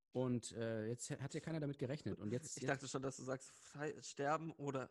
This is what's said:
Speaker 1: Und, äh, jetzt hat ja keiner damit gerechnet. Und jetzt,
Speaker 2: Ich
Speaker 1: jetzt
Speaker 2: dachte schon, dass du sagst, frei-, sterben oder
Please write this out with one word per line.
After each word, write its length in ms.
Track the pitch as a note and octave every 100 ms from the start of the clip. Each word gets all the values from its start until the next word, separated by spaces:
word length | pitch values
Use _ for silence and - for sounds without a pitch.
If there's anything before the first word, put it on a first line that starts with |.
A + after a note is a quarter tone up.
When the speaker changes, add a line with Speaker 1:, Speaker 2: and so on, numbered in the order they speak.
| _
Speaker 1:
Und, 400 | B2+ B2+ B2 -
äh, 340 | G#2+ A2+ A2+ A2
jetzt 240 | B2 -
hat 240 | C#3 C3+
ja 60 | D#3
keiner 200 | - D#3+
damit 180 | C#3+ C#3
gerechnet. 400 | A#2+ D3+ G#2+ F2+
Und 100 | G#2
jetzt, 260 | B2 - -
Speaker 2:
Ich 60 |
Speaker 1:
jetzt 80 | C3
Speaker 2:
dachte 180 | C3+ C3+
schon, 140 | C#3
dass 140 | C3 C3+
du 80 |
sagst, 260 | C3 C3 -
frei-, 500 | - - C#3+ D3+ -
sterben 520 | - - C#3 D#3 D#3+
oder 360 | D#3 C#3+ C3 B2